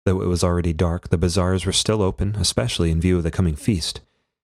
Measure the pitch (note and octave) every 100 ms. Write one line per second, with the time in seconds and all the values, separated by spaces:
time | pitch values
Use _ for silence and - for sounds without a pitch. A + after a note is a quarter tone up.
0 | - F#2 F#2+ F2 F2+ F2 E2+ D#2+ F2+ E2+
1 | - F2 F2+ F#2+ F2+ F#2 F#2 - - A2
2 | F#2+ - G#2 G#2 E2+ - A#2+ - E2+ E2
3 | F2+ F2+ E2 - F2+ D2+ - F#2 - -
4 | - _ _ _